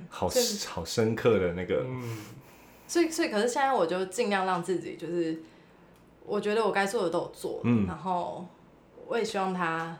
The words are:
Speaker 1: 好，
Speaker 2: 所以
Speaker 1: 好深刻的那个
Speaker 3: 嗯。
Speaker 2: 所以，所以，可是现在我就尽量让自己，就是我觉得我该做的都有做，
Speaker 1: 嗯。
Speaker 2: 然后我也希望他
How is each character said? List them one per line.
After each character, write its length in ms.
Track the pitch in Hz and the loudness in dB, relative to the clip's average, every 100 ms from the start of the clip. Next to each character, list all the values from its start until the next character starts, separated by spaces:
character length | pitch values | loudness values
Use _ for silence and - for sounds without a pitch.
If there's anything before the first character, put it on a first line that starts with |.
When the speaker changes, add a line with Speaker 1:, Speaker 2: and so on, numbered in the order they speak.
| 175 | -14
Speaker 1:
好， 180 | - 90 | -4 0
Speaker 2:
所 140 | 254 | 2
以 40 | 233 208 - | 2 0 -6
Speaker 1:
好 160 | - | -6
深 320 | 85 - 110 113 | -2 2 2 4
刻 220 | 123 104 | 4 6
的 160 | 90 | 4
那 100 | 87 | 0
个 200 | 90 127 127 | 0 0 0
Speaker 3:
嗯。 320 | 127 120 110 107 - - - - - - | -4 -8 -8 -12 -18 -20 -20 -20 -20 -2
Speaker 2:
所 140 | 339 | 2
以， 80 | 320 | 2
所 140 | - 302 | 2 0
以， 40 | |
可 120 | 214 | 2
是 60 | 240 | 2
现 140 | 285 | 2
在 120 | 269 | 2
我 120 | 240 165 | 4 2
就 200 | 185 185 | 0 -2
尽 240 | 240 208 | -2 0
量 160 | 196 185 | 2 2
让 180 | 180 | 0
自 160 | 175 170 | 0 -2
己， 160 | - - | -4 -8
就 120 | 160 | -4
是 300 | 175 160 160 - - - - - - - - - | -2 -2 -4 -10 -20 -20 -20 -20 -20 -20 -16 -4
我 140 | 208 | -2
觉 160 | 202 214 | 0 2
得 100 | 214 | 2
我 60 | |
该 140 | 196 196 | 2 0
做 180 | 240 | 0
的 60 | 175 | 0
都 100 | 170 | 0
有 120 | - - | -2 -6
做， 240 | - - | -8 -2
Speaker 1:
嗯。 220 | 117 117 95 | 2 4 2
Speaker 2:
然 120 | 80 | -2
后 480 | 180 180 175 85 180 - - - - - - | -2 -2 -4 -8 -12 -18 -20 -20 -20 -14 -4
我 100 | 226 | -2
也 60 | |
希 140 | 208 196 | -2 -2
望 160 | 190 | -2
他 440 | 180 165 160 165 | 0 -2 -2 -6